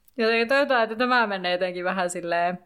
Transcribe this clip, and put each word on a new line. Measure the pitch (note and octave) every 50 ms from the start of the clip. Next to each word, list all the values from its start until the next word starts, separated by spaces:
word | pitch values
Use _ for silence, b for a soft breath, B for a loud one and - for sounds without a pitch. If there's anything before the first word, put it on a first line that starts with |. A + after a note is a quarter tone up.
| B _ _
Jotenkin | B3 A3 A3+ A#3 A3+ A#3
toivotaan, | A3+ C4+ C#4 C#4+ B3+ C4 A#3 A3+
että | G#3 A3+
tämä | A3 B3+ B3 B3+ B3 A3+
menee | G#3 G3 F#3 F3+ F3+
jotenkin | F3+ F3+ F#3 F3+ F3+ F3+ F3
vähän | F#3 F#3+ F#3+ F3+ F3
silleen, | F3+ F3 F3 E3+ E3+ E3+ F3 F3+ F3+ F3+ -